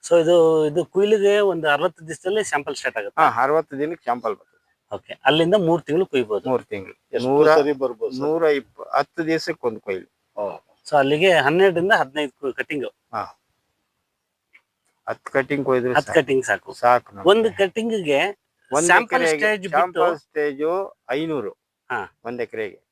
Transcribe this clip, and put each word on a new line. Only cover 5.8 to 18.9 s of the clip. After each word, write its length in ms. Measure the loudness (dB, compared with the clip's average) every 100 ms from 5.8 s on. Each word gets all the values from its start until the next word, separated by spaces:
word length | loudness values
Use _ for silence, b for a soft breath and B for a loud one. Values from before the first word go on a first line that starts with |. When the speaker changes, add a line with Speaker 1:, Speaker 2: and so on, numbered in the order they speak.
Speaker 1:
ತಿಂಗಳು 240 | 0 -2 0
ಕುಯ್ಬೋದು? 440 | -2 -2 -4 -2
Speaker 2:
ಮೂರ್ 140 | -4
ತಿಂಗಳು. 300 | -4 -12 -12 -20 _
Speaker 3:
ಎಷ್ಟು 160 | -6 0
Speaker 2:
ನೂರ-, 260 | 4 4 4
Speaker 3:
ಸರಿ 180 | 2
ಬರ್ಬೋದು 380 | -2 -4 -4 -8
ಸರ್? 100 | -6
Speaker 2:
ನೂರ 220 | -4 0
ಇಪ್ಪ-, 440 | 0 0 -4 -20 -4
ಹತ್ತು 340 | -4 -4 -6 -2
ದಿವಸಕ್ಕೆ 420 | -2 -4 -6 -6
ಒಂದು 120 | -6
ಕೊಯ್ಲು. 600 | -8 -8 -8 _ _ -8
Speaker 3:
ಓ. 160 | -8 -8 _ _ -2
Speaker 1:
So 80 | 0
ಅಲ್ಲಿಗೆ 360 | 2 2 4
ಹನ್ನೆರಡರಿಂದ 580 | 4 4 4 2 2 0
ಹದಿನೈದು 640 | 0 0 -4 -8 _ -10
ಕಟಿಂಗ್? 320 | -8 -10 -8 -10
Speaker 2:
ಹಾ. 560 | _ _ -10 -10 -14 _ _ _ _ _ _ _ _ _ _ _ _ _ _ _ _ -12
ಹತ್ತು 220 | -12 -4
ಕಟಿಂಗ್ 340 | -4 -2 -4 0
ಕೊಯ್ದ್ರೆ 280 | 0 2
Speaker 1:
ಹತ್ತು 200 | -2 2
Speaker 2:
ಸಾಕು. 20 | 0
Speaker 1:
ಕಟಿಂಗ್ 300 | 2 0 0
ಸಾಕು. 280 | -4 -4
Speaker 2:
ಸಾಕು 420 | -2 2 2 0 -2
ನಮ್ಗೆ. 140 | 2
Speaker 1:
ಒಂದು 280 | 4 2 0
ಕಟಿಂಗಿಗೆ 880 | -2 -2 -4 -4 0 0 0 -6 _ _ _
Speaker 2:
ಒಂದ್ 140 | -2
Speaker 1:
ಸ್ಯಾಂಪಲ್ 360 | 4